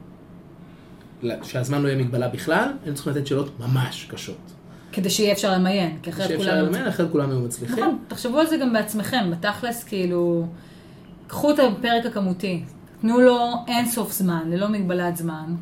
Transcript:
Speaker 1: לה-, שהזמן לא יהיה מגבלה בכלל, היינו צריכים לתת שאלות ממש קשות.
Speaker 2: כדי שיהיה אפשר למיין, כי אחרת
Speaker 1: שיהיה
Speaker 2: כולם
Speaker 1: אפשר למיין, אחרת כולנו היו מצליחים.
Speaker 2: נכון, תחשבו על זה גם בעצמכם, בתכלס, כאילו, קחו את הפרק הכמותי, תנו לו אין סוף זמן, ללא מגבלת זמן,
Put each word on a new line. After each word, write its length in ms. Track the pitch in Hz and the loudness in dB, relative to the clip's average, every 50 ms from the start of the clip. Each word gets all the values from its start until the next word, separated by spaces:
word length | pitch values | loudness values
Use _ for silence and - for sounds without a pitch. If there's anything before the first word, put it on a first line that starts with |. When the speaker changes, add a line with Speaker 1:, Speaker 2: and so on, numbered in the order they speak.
| - - - - - - - - - - - - - - - - - - - - - - - - 120 | -20 -20 -20 -20 -20 -20 -20 -20 -20 -20 -20 -20 -20 -20 -20 -20 -20 -20 -20 -20 -20 -20 -12 -8 -6
Speaker 1:
לה-, 200 | 117 110 110 - | -6 -6 -6 -8
שהזמן 380 | - - 127 123 131 143 143 | -6 -4 -4 -2 0 0 0
לא 60 | 143 | 2
יהיה 100 | 139 135 135 | 2 2 0
מגבלה 280 | 127 120 139 120 127 | 0 0 0 0 -2
בכלל, 440 | 117 117 - - 156 160 196 247 285 277 - - | -2 -4 -4 -2 2 2 2 2 0 -2 -6 -8
היינו 120 | 156 143 | -8 -6
צריכים 180 | - - 160 143 | -6 -4 -4 -2
לתת 140 | 143 135 | -2 -2
שאלות 320 | - 143 139 139 - - 117 | -2 -2 -2 -2 -4 -8 -6
ממש 460 | 113 123 131 131 131 - - - - - | -2 0 2 2 0 0 -4 -10 -12 -12
קשות. 280 | - - - - - - - - - - - - - - - - | -12 -12 -12 -12 -12 -14 -16 -20 -20 -20 -20 -20 -20 -20 -16 -8
Speaker 2:
כדי 180 | - 202 185 196 | -4 -2 0 0
שיהיה 220 | - - 214 202 202 | 2 4 4 4 4
אפשר 180 | - - 196 185 | 4 2 2 4
למיין, 440 | 185 180 185 196 202 175 160 156 - - | 4 4 4 4 2 0 0 -2 -4 -8
כי 60 | 170 | -8
אחרת 180 | 165 170 190 | -4 -2 -2
Speaker 1:
שיהיה 100 | 175 165 - | -2 0 0
Speaker 2:
כולם 100 | - - - | 0 2 2
Speaker 1:
אפשר 80 | - - | 2 2
למיין, 240 | 156 185 247 262 | 2 2 0 0
אחרת 240 | 214 - - 170 160 | 0 0 0 0 2
כולנו 200 | - 147 139 135 | 2 2 2 2
היו 100 | 131 127 | 0 0
מצליחים. 340 | 120 120 - - 123 - 254 220 269 | -2 -2 -4 -6 -6 -4 0 2 2
Speaker 2:
נכון, 140 | 339 269 - - | 2 2 0 -4
תחשבו 320 | - 208 - - 240 240 302 | -8 -8 -6 -4 0 2 4
על 80 | 320 | 4
זה 100 | 311 311 | 4 2
גם 160 | 254 269 247 226 | 2 2 2 2
בעצמכם, 580 | 214 208 - - 214 196 - 269 247 202 175 | 2 0 0 -2 -4 -2 0 0 0 0 0
בתכלס, 520 | 170 170 208 208 202 - 247 233 233 233 - | 0 0 -2 -2 -2 -2 -4 -6 -6 -6 -8
כאילו, 600 | - 208 190 180 180 175 175 175 170 170 170 165 170 170 - - - - - - - - - - - - - - | -6 -4 -2 0 0 2 2 2 2 2 0 0 -4 -6 -12 -18 -20 -20 -20 -20 -20 -20 -20 -20 -20 -20 -20 -16
קחו 240 | - - - - 294 | -12 -6 0 2 4
את 80 | 294 294 | 6 6
הפרק 460 | 269 240 196 - - 233 233 233 233 | 6 4 4 2 0 2 2 2 0
הכמותי, 580 | 240 - 208 196 185 180 - 202 190 180 160 127 - - - - - - - | 0 -2 -2 0 -2 -2 -2 -2 -4 -4 -4 -6 -8 -14 -18 -20 -20 -8 -2
תנו 180 | 220 220 233 247 | 0 2 6 8
לו 180 | 254 247 247 240 240 240 240 240 - | 8 8 8 6 2 0 -2 -4 -4
אין 180 | - 240 240 240 | -2 0 0 0
סוף 240 | - - 233 196 - | 0 0 -2 -2 -2
זמן, 300 | - - 190 175 170 165 160 165 | -2 0 0 2 2 0 0 0
ללא 180 | 170 185 202 | 0 0 0
מגבלת 500 | 214 214 202 190 175 180 180 175 175 170 | 0 0 0 0 0 0 0 0 -2 -2
זמן, 380 | - 165 165 160 156 156 160 170 170 | -2 -4 -4 -4 -6 -6 -6 -6 -6